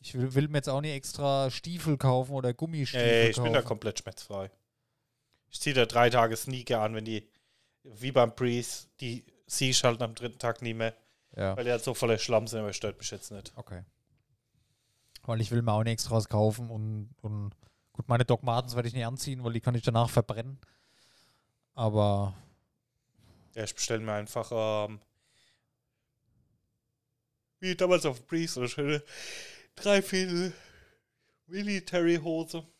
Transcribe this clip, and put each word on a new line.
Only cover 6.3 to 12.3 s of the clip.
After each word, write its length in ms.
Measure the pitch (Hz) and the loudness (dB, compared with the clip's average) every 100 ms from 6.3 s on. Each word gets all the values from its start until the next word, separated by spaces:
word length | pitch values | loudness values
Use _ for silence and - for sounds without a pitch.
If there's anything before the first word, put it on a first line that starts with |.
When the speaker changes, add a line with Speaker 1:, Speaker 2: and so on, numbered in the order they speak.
| 113 | 2
Speaker 2:
Sneaker 460 | - 127 117 120 | -6 -8 -2 0
an, 120 | 107 110 | 0 -2
wenn 100 | 110 | -6
die, 200 | 110 107 _ _ _ _ _ 143 | -8 -8 _ _ _ _ _ -20
wie 280 | 101 127 | -10 0
beim 220 | 131 120 - | 4 4 4
Breeze, 540 | 123 120 120 - - _ | 0 0 -4 -10 -14 _
die 240 | 127 120 - _ _ | -10 -10 -14 _ _
zieh 240 | - 135 | -2 2
ich 120 | 123 | 4
halt 200 | 127 117 | 2 2
am 120 | 117 113 | -2 -6
dritten 240 | 120 - | -10 -6
Tag 220 | 120 113 | -4 -4
nie 140 | 117 113 | -6 -4
mehr. 200 | 113 - _ _ _ - | -4 -4 _ _ _ -6
Speaker 1:
Ja. 200 | 98 98 | -4 -2
Speaker 2:
Weil 80 | 120 | 0
die 60 | |
halt 120 | 120 135 | 0 -2
so 100 | 117 | -2
voller 240 | 120 110 | 2 2
Schlamm 280 | - | 2